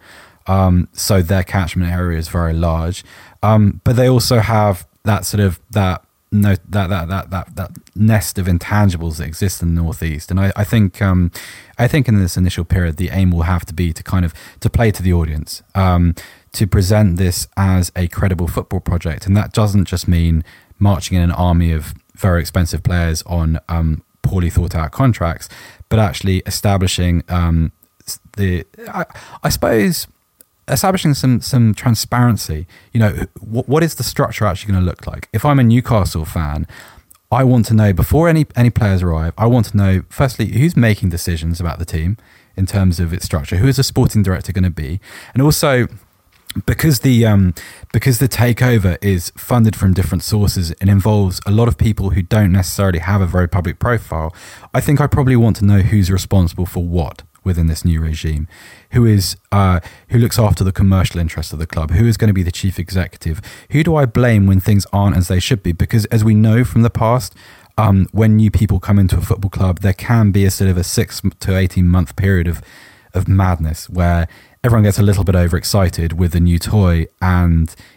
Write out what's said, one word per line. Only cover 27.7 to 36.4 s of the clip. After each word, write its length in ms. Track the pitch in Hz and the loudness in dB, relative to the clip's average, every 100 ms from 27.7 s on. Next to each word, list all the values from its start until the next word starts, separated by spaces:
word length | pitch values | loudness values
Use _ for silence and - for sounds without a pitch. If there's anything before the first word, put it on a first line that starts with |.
| - _ _ - | -6 _ _ -16
s-, 140 | - _ - | -16 _ -6
the, 280 | 98 87 - - 226 | -4 -4 -8 -16 -12
I, 200 | - - - - - | -10 -10 -14 -20 -8
I 60 | - | -4
suppose, 580 | - 233 226 202 170 - _ _ _ _ _ - | -2 0 2 0 -2 -8 _ _ _ _ _ -6
establishing 460 | 135 190 190 165 | -2 0 0 0
some, 260 | 139 131 120 | 0 2 0
some 340 | - 127 113 | 0 2 2
transparency. 920 | 104 127 113 - 123 123 107 - 78 82 _ _ | 2 0 -2 -2 0 2 0 -4 -8 -10 _ _
You 80 | 117 | 0
know, 100 | 107 76 92 - | 0 0 -8 -12
wh-, 260 | 104 113 - | -8 -6 -2
what 160 | 139 | 0
is 120 | 165 | 0
the 100 | - | -2
structure 400 | 120 - 127 - | -6 -2 -2 -2
actually 300 | 107 90 101 | -4 -2 -2
gonna 100 | 95 | 0
look 220 | 90 76 - | 0 -4 -10
like? 240 | - - | -12 -8
If 120 | 110 | -2
I'm 140 | 151 143 | 2 4
a 60 | |
Newcastle 640 | 117 120 120 113 90 85 78 | 4 4 2 0 0 -4 -6
fan, 400 | 87 | -6